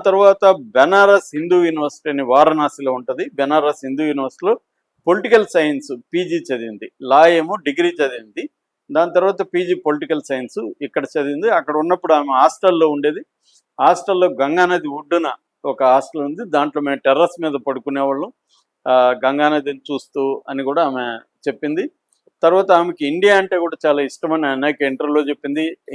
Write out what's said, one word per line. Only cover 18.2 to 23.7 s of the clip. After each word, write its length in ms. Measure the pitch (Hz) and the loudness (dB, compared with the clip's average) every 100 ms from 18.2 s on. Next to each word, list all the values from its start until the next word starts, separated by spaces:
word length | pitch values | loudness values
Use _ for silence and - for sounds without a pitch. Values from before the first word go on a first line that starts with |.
| 208 _ _ _ _ _ - | -8 _ _ _ _ _ 0
ఆ, 280 | 127 127 123 131 | 2 2 2 -2
గంగానదిని 540 | 143 151 151 139 135 | 0 0 0 -4 -10
చూస్తూ 640 | - 135 - 143 139 131 - | -8 -8 -8 -6 -4 -6 -8
అని 140 | 135 | -8
కూడా 220 | 135 156 151 | -4 -2 -2
ఆమె 460 | 127 120 113 _ _ 147 | -4 -8 -10 _ _ -8
చెప్పింది. 420 | 120 151 160 277 _ _ _ _ - | -6 -6 -6 -6 _ _ _ _ 0
తర్వాత 280 | 165 185 196 | 2 2 4
ఆమెకి 360 | 175 175 165 143 | 2 2 -4 -4
ఇండియా 300 | 170 202 196 | 0 4 4
అంటే 200 | 190 185 | 2 -2
కూడా 300 | 170 | -4